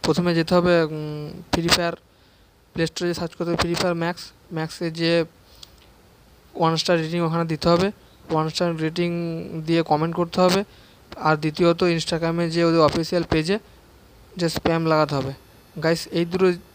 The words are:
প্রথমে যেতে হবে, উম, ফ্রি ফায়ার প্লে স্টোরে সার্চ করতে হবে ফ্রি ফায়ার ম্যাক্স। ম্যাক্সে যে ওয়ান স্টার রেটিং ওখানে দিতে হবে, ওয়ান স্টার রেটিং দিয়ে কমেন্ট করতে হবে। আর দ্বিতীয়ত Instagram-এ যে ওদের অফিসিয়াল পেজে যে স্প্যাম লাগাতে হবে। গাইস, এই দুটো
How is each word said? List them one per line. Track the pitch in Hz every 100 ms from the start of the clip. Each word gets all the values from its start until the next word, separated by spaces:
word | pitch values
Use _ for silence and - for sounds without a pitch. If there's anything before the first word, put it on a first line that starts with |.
| -
প্রথমে | 156 175 165
যেতে | 160 180
হবে, | 180 170
উম, | 160 156 151 151 147 - -
ফ্রি | - 170 -
ফায়ার | 170 170 _ _ _ _ _ _ _
প্লে | - 165
স্টোরে | - 175 165
সার্চ | 170 -
করতে | 170
হবে | 170
ফ্রি | 170 170
ফায়ার | 185 170
ম্যাক্স। | 170 175 - _ - 165
ম্যাক্সে | 160 - 170 160
যে | 165 170 165 _ _ - - - - - _ _ _ - _ -
ওয়ান | 165 165
স্টার | - 170
রেটিং | 160 175 165
ওখানে | 165 170
দিতে | 156 170
হবে, | 170 196 208 - _ -
ওয়ান | 160 160
স্টার | 156 175 165 160
রেটিং | 170 175 170 170 165 170 165 156
দিয়ে | 165 160
কমেন্ট | 151 165 170
করতে | 170 180
হবে। | 180 185 202 - - - - - 156
আর | 156
দ্বিতীয়ত | 156 151 175 170 180 165
Instagram-এ | - 170 165 170 170
যে | 165 170
ওদের | 165 151
অফিসিয়াল | 165 160 180 165
পেজে | 160 156 208 - - - - - - - -
যে | 165
স্প্যাম | - - 165 160
লাগাতে | 156 151 143
হবে। | 135 139 - - - -
গাইস, | 160 165 - 170
এই | 170
দুটো | 180 185 175 -